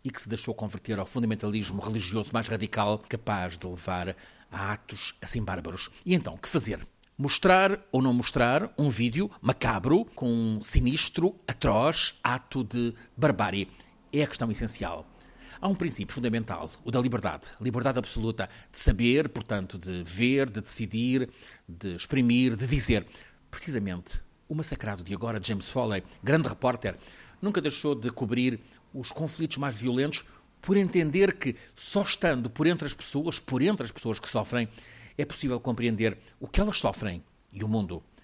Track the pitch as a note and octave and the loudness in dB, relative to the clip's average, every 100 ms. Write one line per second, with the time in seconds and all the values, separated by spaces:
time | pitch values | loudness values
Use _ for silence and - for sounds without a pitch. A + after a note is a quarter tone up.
0 | B2+ - G2+ A2 - - G#2+ G2 - G2+ | -10 -8 -6 -6 -6 -6 -6 -8 -6 -4
1 | F#2+ B2+ A2+ G#2 G#2 G#2+ F#2+ G2 G#2+ A2 | -4 -2 0 0 -2 -2 -2 -4 -4 -4
2 | F2 G#2+ G2+ A#2 A2 A2 G#2+ A2 G#2 G#2+ | -2 -2 -2 -2 -2 -4 -2 0 0 0
3 | - A2 - G2+ F2+ E2+ F2+ F2 - F2+ | -4 -8 -4 -2 -4 -6 -10 -8 -4 -4
4 | F2+ - - - - F2 G2 G#2 - G2+ | -4 -8 -14 -20 -14 -8 -6 -6 -8 -8
5 | - - - A#2+ G2+ F#2 E2 F#2 - - | -8 -8 -8 -6 -4 -6 -6 -8 -10 -8
6 | F3+ F3+ - E2 - E3 G#2+ F#2 - _ | 0 0 0 -8 -2 -2 -2 -6 -10 _
7 | - - C#3 - F#3+ F#3 F#3+ G3 - C3 | -16 -4 -2 2 6 6 6 0 -2 2
8 | C3 A#2+ - C3+ A#2+ C#3+ A3 - D3 A2+ | 4 4 2 2 2 2 0 0 2 2
9 | A#2+ C3+ G3+ - A#2 - A#2+ G2 B2 F3+ | 0 0 -4 -2 -2 0 0 2 4 4
10 | A#3 - B2 A#2 A2+ G#2+ - - B2+ D3+ | 4 -4 0 2 2 0 2 4 4 2
11 | - - F3+ - - - C3 G#2+ D3 D#3+ | -2 2 0 0 -8 -2 2 4 4 2
12 | - - A#2+ B2+ - C3+ B2+ A#2+ A#2 A2+ | -2 0 -2 -2 -4 -4 -4 -2 -2 -4
13 | - - D3+ - G2+ G2 F#2 - - _ | -12 0 2 4 0 0 -4 -8 -20 _
14 | - C#3+ D3 - A#2 G#2+ A2+ - F2+ D#2+ | -4 -2 0 0 -2 -2 -4 -4 -6 -8
15 | - - - - - - F#3+ F#3 F3 - | -12 -20 -20 -20 -20 -4 -2 0 -2 -4
16 | F#2+ B2 A#2+ A2+ A2 E2 D#2 - - B2 | -6 -2 0 0 -2 -6 -8 -12 -2 0
17 | B2 A2+ F#2 D2 - - A#2 A#2 C3 B2+ | 2 0 -2 -4 -10 -6 -4 0 0 0
18 | - - A2+ A2 F#2+ - - - - G2 | -2 -2 -2 -2 -6 -8 -14 0 4 6
19 | A#2+ C#3 D3 A#2 - G#2 F#2 F#2 F2 F2+ | 6 4 2 -2 -4 -4 -4 -8 -8 -6
20 | E2 F2+ B2 C#3 B2+ G#2 - - G#2 A2 | -6 0 2 4 2 -2 -8 -6 -4 -2
21 | B2 C3 B2 - - - - E2+ G2 E2+ | 2 2 0 -8 -20 -20 -18 -10 -6 -6
22 | - C3+ A#2+ B2 B2+ A2 B2 C#3 A2+ G#2+ | -2 2 6 6 4 2 2 2 4 2
23 | - - - - - - - B2 G2 F2+ | 0 -16 -20 -20 -16 -12 -6 -4 -2 -6
24 | - - - _ - D#3 D#3 - G#2+ F#2+ | -4 -6 -6 _ -8 -6 -4 -6 -6 -6
25 | F2 G2 A#2 G#2+ F#2 G2 - C3 A2+ F#2+ | -6 -6 -4 -4 -2 -4 -2 -2 0 0
26 | - - - D#3+ D3 - B2+ B2 G2+ E2+ | -4 -6 2 4 2 0 0 0 -4 -6
27 | - - - - G3 G3 C#3+ - D3 B2+ | -14 -20 -20 -6 -2 0 0 -2 -2 0
28 | A#2+ - A2 B2 B2+ A2+ - - _ B2+ | -2 -2 -2 2 2 0 -8 -20 _ -10
29 | A#2+ - D#3+ - D#3 C3 C#3 A2 B2 B2 | -8 -6 -6 -4 -4 -2 -4 -2 0 2
30 | D3 - - - _ _ - G3+ F3+ F3+ | 0 -2 -10 -20 _ _ 2 4 6 4
31 | D#3 F3 G3 - C3+ - - - - G3+ | 4 4 4 2 -2 -4 -10 -14 -2 0
32 | G3 - F3 B2+ A#2 - D#3 E3+ D3 - | 0 2 2 2 0 2 2 2 -2 -8
33 | - C#3+ E3 - - B2+ F3 G3+ A#2 - | -6 -2 -2 -2 -2 2 4 2 -2 -6
34 | A2+ G#2 - A#2 G2+ A#2+ A2 - - - | -4 -4 -2 -2 0 -2 -2 -6 -20 -20
35 | - - D3 - C3+ B2 B2+ A2+ A#2 G#2+ | -12 -6 -4 -2 -2 -2 -2 0 0 2
36 | A2+ - - - - - G#3 - G#2+ - | 0 0 -12 -16 -2 2 2 2 0 -2
37 | G2+ F2 - _ _ G2 G#2+ A2 F2+ E2+ | -4 -6 -10 _ _ -6 0 0 0 -6
38 | - - | -12 -20